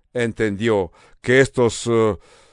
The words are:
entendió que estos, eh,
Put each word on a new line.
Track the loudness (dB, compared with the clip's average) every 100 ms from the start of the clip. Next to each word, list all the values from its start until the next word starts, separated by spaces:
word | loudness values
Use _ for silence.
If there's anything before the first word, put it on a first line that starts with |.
| _
entendió | -6 -4 -2 -4 -2 0 0 -2 _ _ -10
que | 0 2
estos, | 2 2 0 0 -2
eh, | 0 0 -2 _ -20 _